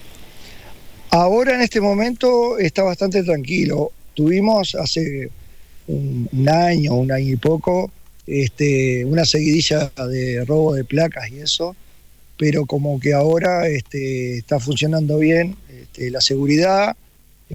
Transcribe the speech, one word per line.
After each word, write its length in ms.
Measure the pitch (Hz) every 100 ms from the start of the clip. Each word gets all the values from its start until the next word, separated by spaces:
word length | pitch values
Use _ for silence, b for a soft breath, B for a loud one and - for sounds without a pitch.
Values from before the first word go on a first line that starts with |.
| - - - B B B B - - - -
Ahora 440 | 170 175 214 254
en 60 | 247
este 180 | 240 226
momento 800 | 202 202 233 240 254 240 240 233
está 240 | 180 -
bastante 400 | 190 175 196 190
tranquilo. 680 | 175 156 131 185 - - 151 - -
Tuvimos 600 | - 151 185 208 220 185
hace 560 | - 151 - 156 139 127 - b b b b -
un, 420 | 147 139 127 117
un 160 | 131 135
año, 460 | 160 175 165 147
un 180 | 123 131
año 200 | 131 135
y 40 | 131
poco, 540 | 147 160 165 180 190 - - - -
este, 800 | 143 127 - 147 135 131 123
una 200 | 123 160
seguidilla 680 | 160 151 151 156 151 151 139 - 127
de 360 | 131 127 120
robo 300 | 123 151 156
de 100 | 139
placas 460 | 127 143 165 147 110
y 80 | 135
eso, 380 | 151 - 165 185 - - - - - -
pero 260 | 151 143 143
como 320 | 143 143 139
que 140 | 131
ahora, 560 | 143 151 165 180 180 165
este, 680 | 147 - 143 135 131 123 120
está 200 | 110 147
funcionando 600 | 120 131 151 160 151 151
bien, 380 | 156 165 175 190 -
este, 400 | 127 123 - 127
la 100 | 127
seguridad. 760 | - 135 139 151 180 196 208 226 _ _ _ _ _